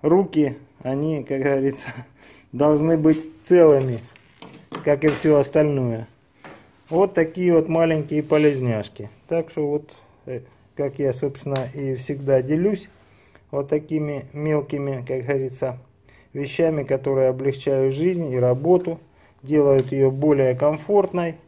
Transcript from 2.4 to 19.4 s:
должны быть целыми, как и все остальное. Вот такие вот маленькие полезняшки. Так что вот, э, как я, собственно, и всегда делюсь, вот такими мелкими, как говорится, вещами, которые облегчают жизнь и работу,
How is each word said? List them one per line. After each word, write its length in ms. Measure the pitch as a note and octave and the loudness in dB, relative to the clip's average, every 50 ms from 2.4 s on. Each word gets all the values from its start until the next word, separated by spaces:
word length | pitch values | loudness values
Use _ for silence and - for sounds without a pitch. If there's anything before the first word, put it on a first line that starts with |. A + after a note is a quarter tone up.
| _ _ - | _ _ -2
должны 440 | B2 C#3+ D3+ D3+ D3 D3+ D#3+ E3 | 2 4 4 4 4 2 2 2
быть 280 | D#3+ D#3 D#3 D#3+ D#3 - - - - _ | 2 4 2 2 2 -2 -14 -18 -20 _
целыми, 560 | - F3+ F3+ E3+ D#3 D3 C#3 C3+ C3 B2 A2+ - - - - _ _ _ _ - - - - - _ - - - | 4 6 8 8 8 8 6 4 0 -6 -8 -10 -16 -20 -20 _ _ _ _ -20 -20 -20 -20 -20 _ -16 -8 0
как 200 | D3+ D3 C#3+ D3 | 0 0 2 2
и 40 | D#3 | 0
все 300 | C#3+ - - D#3+ D3+ C#3+ | 0 0 0 2 2 2
остальное. 680 | C3+ C#3+ - D#3 D3+ D3+ C#3+ C#3 B2+ A#2+ A2+ A2 A2+ - _ _ _ _ _ _ _ - - - - _ _ _ _ _ | 2 2 2 2 2 2 2 0 -2 -2 -4 -6 -8 -14 _ _ _ _ _ _ _ -20 -20 -20 -20 _ _ _ _ _
Вот 260 | D#3+ E3+ G3 F#3+ F#3+ | 0 0 0 2 2
такие 380 | - D#3+ D#3+ E3 F#3 F3+ F3+ E3+ | 0 0 0 0 -2 2 4 4
вот 160 | E3 D#3+ - | 4 4 2
маленькие 540 | D#3+ E3 E3 E3 D#3+ D#3 C#3+ C#3+ D3+ D3+ D3 | 2 2 2 2 2 -2 -2 -2 -4 -4 -2
полезняшки. 880 | D3+ D#3 D3+ D3+ D3+ C#3+ C3 B2+ B2 A2+ G#2+ G2+ - _ - G#2 G#2 - _ _ | 2 2 4 4 4 2 2 -2 -2 -2 -2 -4 -8 _ -16 -16 -16 -18 _ _
Так 240 | _ E3 E3+ D#3+ D#3+ | _ -4 -4 -4 -6
что 160 | - - D3+ | -6 -6 -4
вот, 240 | C#3+ D3 D3+ D3+ - - - _ _ _ _ _ | -2 -4 -4 -6 -8 -20 -20 _ _ _ _ _
э, 160 | - B2+ A#2 - - _ _ _ _ _ | -14 -14 -14 -14 -16 _ _ _ _ _
как 240 | - C#3+ C#3 C#3 - | -6 -6 -6 -4 -4
я, 120 | C#3+ C3+ B2 | -4 -4 -2
собственно, 560 | B2+ - C#3 C3+ - - C#3+ C#3 C3+ C3 B2+ C3+ | -2 -4 -6 -6 -8 -10 -6 -6 -6 -6 -8 -10
и 220 | D3 C#3 C3+ C3 | -8 -6 -6 -6
всегда 460 | B2 - - D3 C3+ C3+ C3+ C3+ C3 B2+ | -8 -6 -8 -10 -8 -2 2 2 2 2
делюсь, 460 | C3 D3+ D#3+ F3 G#3 G#3+ G3+ - - _ _ _ _ _ _ _ _ _ - _ _ | 0 -2 0 0 0 -2 -2 -8 -16 _ _ _ _ _ _ _ _ _ -20 _ _
вот 180 | - C#3+ C#3 C#3+ | -8 -8 -4 -2
такими 580 | D3+ D3+ D3+ D3+ D#3+ D#3 D3+ D3 D3 C3+ B2+ C3+ - | -4 -4 -4 -4 -6 -4 -4 -4 -6 -8 -10 -12 -12
мелкими, 720 | D3 D3+ D#3 D3+ D3+ C#3 D3 - C#3+ C#3 C#3 C#3 C3 B2 | -8 -4 -2 -2 -2 -2 -4 -6 -6 -6 -6 -6 -8 -6
как 180 | B2+ C3 C3 B2 | -6 -6 -6 -4
говорится, 540 | B2 C#3+ C3+ C3 C3 B2+ - - C3 B2 B2+ - _ _ _ _ _ _ - _ _ _ | -4 -4 -2 -2 -6 -6 -6 -6 -6 -6 -10 -16 _ _ _ _ _ _ -20 _ _ _
вещами, 520 | C#3 C#3+ C3+ - - E3+ E3 D#3+ D3+ C3+ | -10 -8 -8 -2 0 0 0 0 -2 -2
которые 460 | - C#3 C3+ C3+ C#3 C#3 C3+ C3 C3 | -2 -4 -2 -2 -2 0 2 2 2
облегчают 640 | B2+ C3 C3+ C#3 C3+ C3+ - D3 C#3 C3+ C3 C3+ C3 | 0 0 -2 -4 -4 -2 -2 -2 0 2 2 0 0
жизнь 360 | C#3 D#3+ F3+ F#3 F3 E3+ D3 | 0 -2 -2 0 -2 -4 -4
и 80 | B2+ B2+ | -2 0
работу, 600 | A#2+ B2 B2 C3 C#3+ E3 F3+ F3+ F3+ - E3 D#3+ - _ _ _ _ _ _ _ | 2 2 0 0 2 2 2 2 2 -2 -10 -10 -14 _ _ _ _ _ _ _